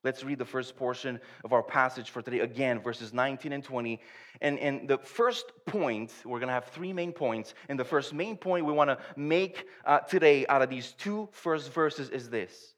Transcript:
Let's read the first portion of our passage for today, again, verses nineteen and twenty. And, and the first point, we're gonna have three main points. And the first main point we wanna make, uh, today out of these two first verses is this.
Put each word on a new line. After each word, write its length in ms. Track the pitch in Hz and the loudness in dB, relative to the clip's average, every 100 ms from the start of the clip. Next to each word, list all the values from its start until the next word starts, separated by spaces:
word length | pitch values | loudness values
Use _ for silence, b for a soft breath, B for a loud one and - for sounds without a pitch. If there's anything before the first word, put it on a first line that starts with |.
Let's 200 | 131 131 | -4 -4
read 160 | 135 139 | -6 -6
the 60 | |
first 300 | 120 131 123 - | -4 -4 -6 -4
portion 420 | 127 123 135 117 B B | -4 -2 -6 -8 B B
of 100 | 117 | 2
our 80 | 123 | 2
passage 480 | - 143 131 131 113 | 4 2 2 0 -10
for 140 | 123 | -10
today, 160 | 117 123 | -4 -2
again, 400 | 117 120 135 117 | -2 0 0 0
verses 340 | 120 113 113 | -4 -8 -6
nineteen 380 | 123 131 135 151 | -2 -2 -2 -6
and 120 | 139 | -8
twenty. 360 | 139 127 117 113 B B B B | -6 -4 -4 -6 B B B B
And, 160 | 147 143 | -2 0
and 300 | 143 139 139 | -2 -2 0
the 100 | 135 | 0
first 540 | - - 233 233 - _ - | 0 0 0 0 -10 _ -6
point, 440 | 208 147 107 113 - | -2 0 -2 -6 -12
we're 140 | 113 120 | -8 -6
gonna 140 | 127 | -2
have 120 | 127 - | -4 -4
three 240 | 160 180 | -10 -6
main 180 | 180 175 | -4 -6
points. 420 | 170 131 113 110 - B | -2 -2 -2 -6 -14 B
And 100 | 139 | -4
the 60 | |
first 300 | 127 151 135 | 0 0 0
main 200 | 151 202 | -6 -6
point 300 | 208 190 180 | -4 -2 0
we 80 | 151 | 2
wanna 240 | 151 143 127 B | 4 4 2 B
make, 520 | - 147 165 190 - - B | -6 2 2 2 -4 -16 B
uh, 140 | - 143 | 4 4
today 480 | - 185 160 143 - | 4 6 8 8 6
out 160 | 139 | 4
of 80 | 127 | 4
these 220 | 156 - | 0 -8
two 360 | - 202 208 208 | -8 -6 -4 -8
first 400 | - 170 156 135 | -6 -2 -2 -2
verses 380 | 165 156 151 131 | 2 2 0 -6
is 220 | 135 120 | -6 -4
this. 420 | 113 90 - - | -4 -4 -12 -20